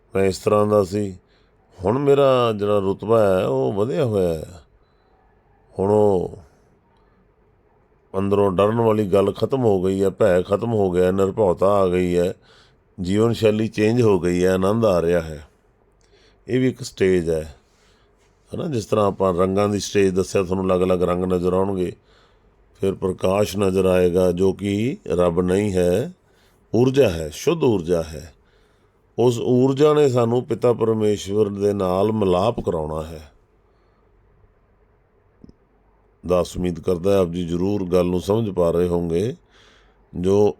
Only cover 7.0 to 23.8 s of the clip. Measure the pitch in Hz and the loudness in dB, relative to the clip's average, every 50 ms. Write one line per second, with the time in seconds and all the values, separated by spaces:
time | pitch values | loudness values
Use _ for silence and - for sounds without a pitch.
7 | _ _ _ _ _ _ _ _ _ _ _ _ _ _ _ _ _ _ _ _ | _ _ _ _ _ _ _ _ _ _ _ _ _ _ _ _ _ _ _ _
8 | _ _ - 95 98 98 101 101 101 98 90 90 101 104 113 117 117 110 107 107 | _ _ -6 -4 -2 0 0 2 2 2 2 2 2 2 2 2 2 2 2 0
9 | 107 92 90 98 98 98 92 - 113 107 135 131 123 110 98 92 90 95 98 95 | 0 2 2 2 2 2 0 -2 -4 -4 -2 0 0 2 2 2 0 0 0 0
10 | 98 95 90 - 113 101 87 90 92 92 101 95 110 117 117 107 98 92 87 90 | 0 -2 0 0 2 2 2 2 0 0 -2 -2 -2 -2 0 0 0 2 2 2
11 | 90 92 95 98 98 95 87 110 107 92 85 - 90 98 104 101 95 90 90 90 | 2 2 2 2 0 0 0 0 0 0 2 2 2 2 2 2 2 2 2 0
12 | 90 90 87 87 87 92 98 - _ _ - - _ _ _ _ _ _ _ - | 0 0 0 0 0 -2 -4 -8 _ _ -20 -20 _ _ _ _ _ _ _ -10
13 | 92 87 98 104 113 117 113 110 113 107 104 107 113 104 - - 107 107 117 123 | -6 -2 0 0 0 0 0 2 2 2 2 2 -2 -4 -2 0 0 2 2 2
14 | 117 107 98 90 80 90 87 87 90 92 92 92 92 98 107 117 113 104 92 87 | 2 2 2 2 0 0 0 2 2 2 2 2 0 0 0 2 2 2 2 2
15 | 82 85 87 85 82 80 76 73 - - _ _ _ _ _ _ _ _ _ _ | 2 0 0 0 -2 -4 -10 -14 -18 -20 _ _ _ _ _ _ _ _ _ _
16 | _ _ _ _ _ _ _ _ _ - 113 131 131 127 120 - 123 - - - | _ _ _ _ _ _ _ _ _ -4 -2 0 0 0 -2 -4 -10 -14 -4 0
17 | 101 95 92 90 82 82 80 78 78 76 - _ _ _ _ _ _ _ _ _ | 0 2 2 2 0 0 -2 -4 -6 -8 -14 _ _ _ _ _ _ _ _ _
18 | _ _ _ _ _ _ _ _ _ _ - 104 165 175 139 113 92 - - 110 | _ _ _ _ _ _ _ _ _ _ -10 -10 -8 -6 -6 -6 -4 -2 0 0
19 | 104 98 90 - 98 95 87 85 95 95 95 101 104 104 104 98 - - - 104 | 2 0 0 0 0 0 2 2 0 0 2 0 0 0 0 -2 -4 -2 0 2
20 | 98 95 90 95 92 - - 101 95 85 92 95 95 95 92 90 92 92 92 90 | 2 2 2 0 -2 0 -2 -2 -2 -2 -2 -2 0 0 0 2 2 0 0 0
21 | 90 87 87 90 92 92 92 90 87 90 90 92 95 101 98 92 90 87 - - | 0 0 0 -2 -2 -2 -2 0 0 0 0 0 -2 -2 -2 -4 -4 -4 -6 -10
22 | _ _ _ _ _ _ _ _ _ _ _ _ _ _ _ _ - 95 90 - | _ _ _ _ _ _ _ _ _ _ _ _ _ _ _ _ -4 -4 -2 -2
23 | 98 92 90 - - 92 95 104 107 95 - 101 101 95 92 95 | -4 -4 -4 -2 -2 0 2 2 0 0 -2 -2 -2 0 2 2